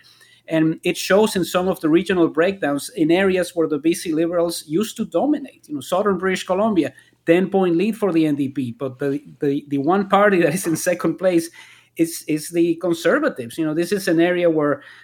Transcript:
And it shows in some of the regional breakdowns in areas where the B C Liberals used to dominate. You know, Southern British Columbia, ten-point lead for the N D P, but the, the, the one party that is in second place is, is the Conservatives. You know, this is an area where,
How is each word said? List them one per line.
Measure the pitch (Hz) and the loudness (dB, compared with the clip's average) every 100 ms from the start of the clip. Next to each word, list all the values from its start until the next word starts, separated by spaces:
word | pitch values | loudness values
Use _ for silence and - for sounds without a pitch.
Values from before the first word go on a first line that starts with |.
| _ _ - _ - | _ _ -20 _ -4
And | 160 160 160 | 0 0 0
it | 180 170 | -2 -4
shows | - 190 214 196 | 2 2 4 0
in | |
some | 160 185 185 | -2 0 -2
of | 175 | -2
the | 156 | 2
regional | 170 190 185 160 | 2 2 2 2
breakdowns | 143 180 196 147 143 - - | 2 0 0 -4 -4 -6 -2
in | 160 | 2
areas | 175 196 185 170 | 4 2 0 -2
where | 170 156 | -2 0
the | 147 | 0
B | 156 | 0
C | 170 180 | -2 -2
Liberals | 156 170 175 170 165 147 | -2 0 0 -2 -4 -4
used | 160 220 - | -2 -2 -4
to | |
dominate. | 214 170 269 302 269 - - | -4 0 0 -2 -4 -16 -12
You | |
know, | 147 | -10
Southern | - 185 202 180 | -4 -2 0 0
British | 185 185 | -2 -2
Columbia, | - 185 226 185 135 - _ _ - | -2 -2 2 0 0 -6 _ _ 2
ten-point | 170 190 196 185 170 | 2 2 0 2 2
lead | 214 220 | 0 0
for | 202 | 0
the | 165 156 | 2 0
N | 143 | 0
D | 135 | -2
P, | 135 123 | -4 -8
but | 113 135 127 | -6 -10 -6
the, | 143 143 160 147 | -4 -6 -8 -6
the, | 143 143 143 | -4 -2 -4
the | 139 | -4
one | 139 190 196 | 0 0 2
party | 202 208 190 | 4 4 4
that | 165 | 2
is | 180 175 | 0 -2
in | 160 | -2
second | - 175 170 165 | -2 -2 -2 0
place | 185 170 165 - - - _ - | 0 0 -2 -8 -20 -20 _ -4
is, | 165 - - | -4 -4 -6
is | 156 - | -6 -2
the | 170 170 165 | 0 0 0
Conservatives. | 180 165 170 269 294 - 117 - | -2 0 0 2 0 -4 -8 -6
You | 156 | -4
know, | |
this | 151 175 | -2 -2
is | 202 196 | -2 0
an | 165 | 2
area | 170 180 175 | 2 2 2
where, | 156 147 139 - - | 2 0 -2 -6 -20